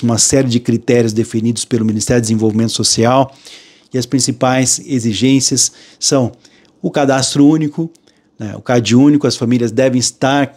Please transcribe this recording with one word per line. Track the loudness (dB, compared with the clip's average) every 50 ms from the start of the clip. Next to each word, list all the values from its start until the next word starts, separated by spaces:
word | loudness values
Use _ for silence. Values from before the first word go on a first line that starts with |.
| 0
uma | 0 0 0
série | 0 2 2 2 2 2
de | 0 -2
critérios | 0 0 -2 -2 0 0 2 2 2 2
definidos | 0 -2 -4 -2 -2 -2 -2 -2 -2 -4 -4
pelo | -4 -2 -2 0
Ministério | 0 -2 -2 -2 0 0 0
do | 2
Desenvolvimento | 0 0 0 0 0 0 0 -2 -2
Social, | -2 -2 -2 -2 0 2 2 2 4 2 2 0 -4 -14 _ -20 -20 -20 -20 -20 _ _ _ _ -6
e | -6
as | -4
principais | -2 -2 -2 0 -2 -2 -2 0 0 2 2 0 0 -2 -4 -4
exigências | -4 -4 -2 -2 -2 -2 0 2 2 2 2 2 0 0 0 -2 -2 -4 -10 -20 -20 -16 _
são | -4 0 0 0 0 -2 -4 _ _ -20 _ _ _ _ _ _
o | -8 -6
cadastro | -2 0 0 2 2 0 0 -2 0 0 0
único, | 0 0 -2 -4 -4 -4 -6 -8 -8 -10 -16 _ _ _ _ _ _ _ _
né, | -12 -12 -12
o | -12
cad | -6 -2 -2 0 0 2 4
único, | 4 4 4 4 2 0 -2
as | -2
famílias | -2 -2 -2 0 0 0 -2
devem | 0 0 0 2 2 0
estar | -2 -4 -4 _ -2 0 0 0 0 -2 -6